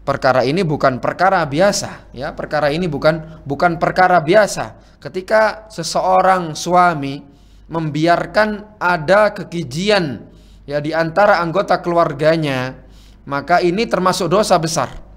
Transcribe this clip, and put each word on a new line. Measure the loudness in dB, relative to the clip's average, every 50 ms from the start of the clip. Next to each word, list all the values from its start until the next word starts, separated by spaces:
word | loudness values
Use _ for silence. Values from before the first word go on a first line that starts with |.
perkara | -4 -4 -6 0 2 2 2 4 2
ini | 0 0 0 -2
bukan | -2 -2 0 0 0 0 0
perkara | -4 -6 -2 0 0 2 2 2 0
biasa, | -2 0 2 2 2 2 -2 -6 -8 -12 -16 -20 -20 -14
ya, | -12 -10 -10 -10
perkara | -12 -10 -4 -4 -2 0 0 -2
ini | -2 -4 -4
bukan, | -4 0 0 0 0 0 -6 -14 -18 -16 -8
bukan | -8 -4 0 0 0 0
perkara | 0 -2 -2 2 2 4 4 4 2 2
biasa. | 4 4 4 4 4 0 -8 -8 -10 -12 -20 -20 _ _
Ketika | _ -18 -10 -10 -10 -4 0 2 2 2 2 0 -6 -16 -16
seseorang | -12 -10 -8 -4 -4 -2 0 2 2 4 4 4 2 2 0 -6 -8
suami | -8 -4 0 2 4 4 4 2 0 -6 -6 -8 -10 -14 -18 -20 -20 -20 -20 -20 -20 -18 -10
membiarkan | -8 -6 -6 -4 -4 0 2 2 2 2 0 -2 0 0 0 0 -2 -8 -12 -18 -14 -4
ada | -2 0 0 0 2 2 4 4 4 2
kekejian, | 0 -4 -14 -10 -8 -10 -8 -8 -8 -6 0 2 2 2 2 -2 -6 -10 -12 -18 -20 -20 -20 -20 -20 -20 -12
ya, | -6 -6 -4 -4
di | -2
antara | -2 -2 -2 0 2 2 4 4 4 2
anggota | 2 -2 -2 -2 0 0 -2 -2
keluarganya, | 0 0 2 2 2 0 0 0 2 2 2 2 0 -2 -2 -2 -4 -6 -8 -12 -20 -20 -20 -20 -20 -20 -20 -20 -12
maka | -6 -6 -6 0 2 2 2 2
ini | 2 0 0 -2
termasuk | -2 -2 0 0 0 0 0 0
dosa | 0 2 2 2 2 2 0
besar. | 0 -2 -2 -4 -4 -4 -8 -16 -18 -20 -20